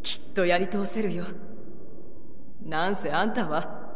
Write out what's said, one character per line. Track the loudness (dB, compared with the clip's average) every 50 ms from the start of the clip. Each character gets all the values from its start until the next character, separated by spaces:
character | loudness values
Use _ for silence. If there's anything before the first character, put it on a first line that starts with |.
き | 0 0 0 0
っ | 0 0 2
と | 2 4
や | 4 4
り | 4 2
通 | 2 0 0 0
せ | 0 0 0 0
る | 0 0
よ。 | -2 -2 -2 -2 -2 -4 -4 -4 -4 -4 -4 -4 -4 -4 -4 -2 -2 -2 -2 -2 -2 -4 -2 -2 -4 -4 -2 -2 -2 -2
な | 0 2 2 2 2
ん | 2
せ | 0 0 0
あ | 2 2 2
ん | 2 2
た | 2 0
は | 2 2 0 0 0 -2 -2 -2 -2 -4